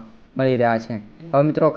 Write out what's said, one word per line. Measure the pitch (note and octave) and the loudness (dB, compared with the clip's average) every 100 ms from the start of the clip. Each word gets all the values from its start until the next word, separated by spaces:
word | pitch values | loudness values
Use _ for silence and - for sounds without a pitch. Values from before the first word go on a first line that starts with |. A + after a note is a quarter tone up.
| A#2 - - - | -8 -20 -14 -4
મળી | C3 B2+ | 0 2
રહ્યા | A#2 A2+ | 2 0
છે. | A2+ A2 G#2 - E3 | -4 -10 -12 -18 -2
હવે | C#3+ | 0
મિત્રો | D3+ - D#3+ | 2 2 0